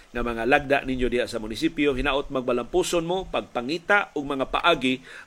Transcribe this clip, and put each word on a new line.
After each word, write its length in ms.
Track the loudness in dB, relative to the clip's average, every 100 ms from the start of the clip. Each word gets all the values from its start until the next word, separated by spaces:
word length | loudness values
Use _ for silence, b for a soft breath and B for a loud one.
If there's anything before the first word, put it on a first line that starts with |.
| B
nga 160 | -4 -2
mga 240 | -2 4
lagda 300 | 4 4 2
ninyo 260 | 2 0 2
diha 180 | 2 0
sa 80 | -4
munisipyo. 560 | -6 -2 -2 2 2
Hinaot, 400 | 2 0 0 -2
magbalampuson 720 | -2 0 0 0 0 2 0 0
mo, 240 | -4 -4
pagpangita 840 | -4 -4 -4 -4 -2 2 2 2 -4
og 80 | -4
mga 240 | -2 -2
paagi, 560 | 2 2 2 2 -2 B B